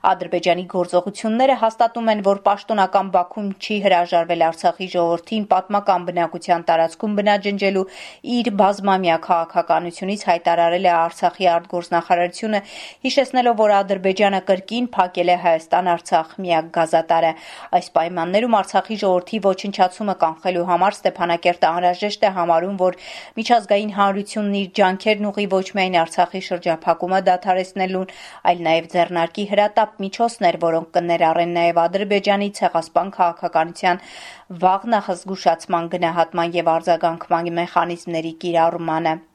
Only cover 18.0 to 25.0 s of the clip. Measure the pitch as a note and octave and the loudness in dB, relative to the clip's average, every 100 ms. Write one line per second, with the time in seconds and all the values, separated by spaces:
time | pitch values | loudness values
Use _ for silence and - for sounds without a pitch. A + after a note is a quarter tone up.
18 | E3+ F3+ E3+ G3 A#3+ A3 F#3 G3 - G#3+ | -2 -4 0 0 2 0 2 -2 -2 -2
19 | G3+ F3+ F3+ A3+ G3+ F#3+ G3+ G3 F#3 - | 0 0 0 -2 0 0 -6 0 0 0
20 | G#3 F3+ E3 D#3 F#3+ F3+ F3 F3 F#3+ - | -6 0 -2 0 -4 -2 0 2 0 0
21 | - - F3 E3+ F3 E3+ D#3+ E3+ F3+ F3+ | -4 -2 -2 0 0 2 0 2 0 0
22 | G#3 G#3 G#3+ F#3+ F3+ E3 F#3 G3 F#3 F3+ | -4 0 0 0 0 2 0 0 -2 -2
23 | - - - - A3 A#3 G3+ G3+ G#3+ G3+ | -16 -18 -12 -8 2 2 4 0 0 0
24 | G3+ G3 G3+ G#3+ G3+ G3+ F#3 - F#3+ F#3+ | 0 0 -6 -4 -2 -2 -4 2 2 2